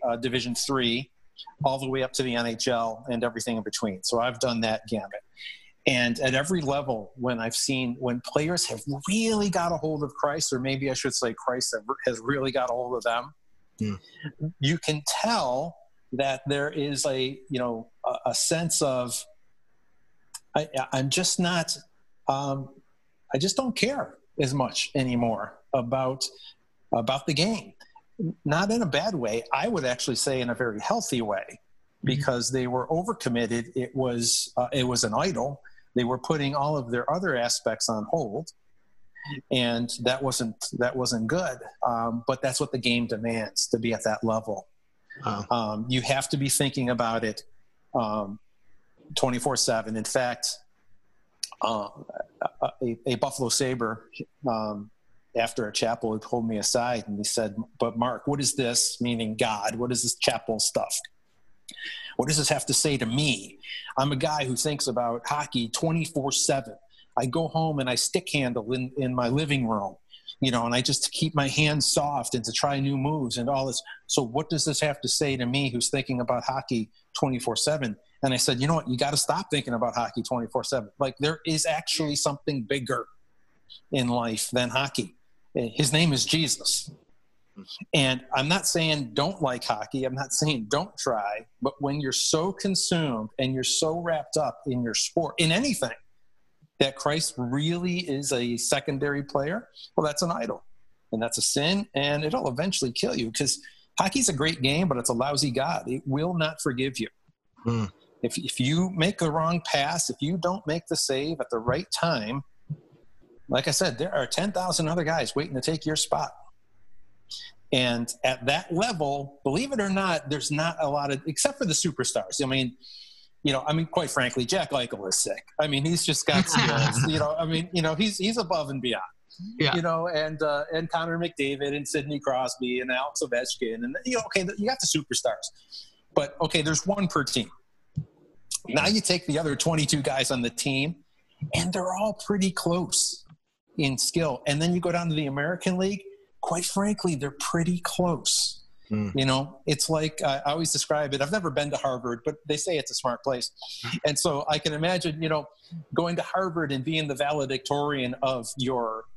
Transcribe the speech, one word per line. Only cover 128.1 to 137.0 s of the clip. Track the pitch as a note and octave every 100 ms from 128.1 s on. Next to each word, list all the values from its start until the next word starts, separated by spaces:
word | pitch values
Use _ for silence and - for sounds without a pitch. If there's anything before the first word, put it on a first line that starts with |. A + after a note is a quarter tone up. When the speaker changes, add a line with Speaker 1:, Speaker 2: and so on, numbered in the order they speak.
| G3
Speaker 1:
he's | G3 A#3
above | F3+ F3 C#3+
and | C3+
beyond. | A#2+ G#2 F#2 - _ - F#3+ A#3+
Speaker 3:
Yeah. | D3
Speaker 1:
You | E3+
know, | E3 E3 E3+
and, | D#3 D#3 D3+
uh, | D#3 D3 D3+
and | D#3+ E3
Connor | E3 E3 E3
McDavid | E3+ - C#3 C#3 C#3+
and | D3 C3+
Sidney | D#3 C#3 D3
Crosby | C#3+ B2+ B2+ - B2 B2
and | B2+
Alex | B2+ C#3 -
Ovechkin | C3+ A#2+ B2+ - A#2 A2+
and, | A#2+ -
you | B3+ A#3+
know, | A3
okay, | G3 F#3 G#3
you | G#3
got | E3+
the | -
superstars, | D#3+ - B2 B2 G#2+ - - - - - _ _
but | - C#3+ -
okay, | E3 E3
there's | D3+ D#3 F3+
one | G3+